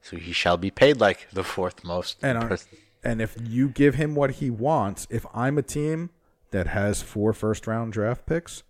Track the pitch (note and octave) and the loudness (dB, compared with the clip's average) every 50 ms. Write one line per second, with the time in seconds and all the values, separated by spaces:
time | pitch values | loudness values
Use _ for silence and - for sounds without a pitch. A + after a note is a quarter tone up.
0 | _ - - E2+ E2+ E2+ F2 - - F2 F2 F2 F2 G2 - - C3 C#3+ D3 B2 | _ -14 -14 -12 -10 -6 -4 0 2 2 2 2 0 -4 4 6 6 6 8 8
1 | A2 G2+ F2+ - - - - F#2+ F#2 - - - F#2 F#2 - - - E2+ F2 F2+ | 6 4 4 2 -6 -10 -6 -6 -6 -4 -4 -4 -4 -4 -4 -8 -10 -6 -4 -4
2 | F2+ - - _ - C#3 B2+ A#2 A#2 A2+ G2 F2 - _ - - _ _ _ _ | -4 -6 -8 _ -2 0 0 0 0 -2 -2 -4 -4 _ -20 -20 _ _ _ _
3 | - A#2+ A#2 A2+ A2+ A2 - A#2 A#2 A#2 A2 B2 C3+ C#3+ B2+ - C#3+ C#3+ C3 C3+ | -4 -4 -2 -2 -2 -4 -6 -8 -8 -4 0 2 2 2 4 6 6 6 6 4
4 | D#3 D3+ D3+ C#3+ C#3+ C3+ C3 - D#3 C3 A#2+ G#2+ A2+ C#3+ D#3+ C#3+ G#2+ G2 G2 - | 0 0 0 0 0 0 0 -2 -4 -4 -2 -2 0 0 2 2 0 0 -4 -8
5 | - - - A2+ - - - A2+ A#2+ C3+ C#3+ D3 C3 - - D3+ D3 D#3 D#3 D#3+ | -10 -6 -6 -6 -6 -6 -4 -2 -2 0 2 0 -2 -2 -4 -4 -2 -2 -2 -4
6 | E3+ F3 _ _ _ _ _ _ _ _ - G2 F2 - - G#2 G2 G#2 G2+ - | -6 -10 _ _ _ _ _ _ _ _ -2 0 0 0 0 0 0 0 0 -2
7 | - - - A2 G#2 G#2+ A2 - - A2 A2 - - - A2 A2+ A#2 A2+ G#2 A2 | -4 -6 -4 0 0 0 0 0 0 -2 -2 -2 -4 -4 -4 -4 -4 -4 -2 -2
8 | G#2 A2 B2 - - - D#3+ E3+ E3+ - - - - _ | 0 0 -2 -2 -4 -4 -4 -4 -4 -6 -16 -16 -18 _